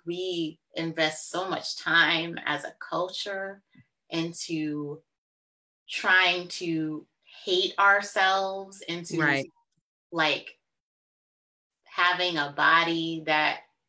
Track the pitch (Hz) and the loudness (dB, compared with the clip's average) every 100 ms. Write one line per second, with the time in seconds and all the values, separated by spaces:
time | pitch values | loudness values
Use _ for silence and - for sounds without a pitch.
0 | 165 175 185 170 156 - _ - 165 165 | -8 -6 -4 -4 -4 -8 _ -6 -4 0
1 | 156 - - 175 185 160 - - 165 165 | -2 0 -2 -2 -4 -4 -6 -6 0 4
2 | 156 165 170 165 - 143 - - - 165 | 4 2 -2 -4 -4 -4 -6 -12 -8 -4
3 | 185 - 202 196 196 196 _ - - _ | -4 -6 -8 -6 -8 -12 _ -20 -20 _
4 | _ 165 165 165 - 160 151 147 143 156 | _ -4 -4 -6 -6 -4 -2 -4 -6 -10
5 | _ _ _ _ _ _ _ _ - - | _ _ _ _ _ _ _ _ -12 -4
6 | 208 185 180 180 180 - 175 160 156 151 | 2 4 4 2 -4 -6 -4 -2 -2 -6
7 | - _ _ - - 185 180 - 202 202 | -12 _ _ -12 -2 0 0 4 4 4
8 | 202 208 190 190 190 196 196 196 - 170 | 2 2 4 4 0 -4 -10 -12 -8 -6
9 | 170 165 151 139 135 _ _ _ _ _ | -4 0 2 2 -2 _ _ _ _ _
10 | _ 165 156 139 - - _ _ _ _ | _ 0 2 0 -6 -20 _ _ _ _
11 | _ _ _ _ _ _ _ _ _ - | _ _ _ _ _ _ _ _ _ 2
12 | 180 180 180 160 143 143 151 165 165 165 | 2 4 0 0 -2 2 6 6 4 0
13 | 165 165 156 151 151 - - _ | -2 -2 0 2 2 -2 -8 _